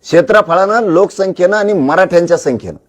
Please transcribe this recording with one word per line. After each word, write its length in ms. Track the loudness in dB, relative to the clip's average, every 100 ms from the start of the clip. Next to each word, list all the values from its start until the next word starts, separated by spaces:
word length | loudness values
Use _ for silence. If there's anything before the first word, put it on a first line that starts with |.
क्षेत्रफळानं, 800 | 2 0 2 2 2 0 0 0
लोकसंख्येनं 720 | 0 0 0 -2 -6 0 0 0
आणि 160 | 0
मराठ्यांच्या 640 | 0 0 0 2 2 0 -2
संख्येनं. 400 | -2 -6 -8 -16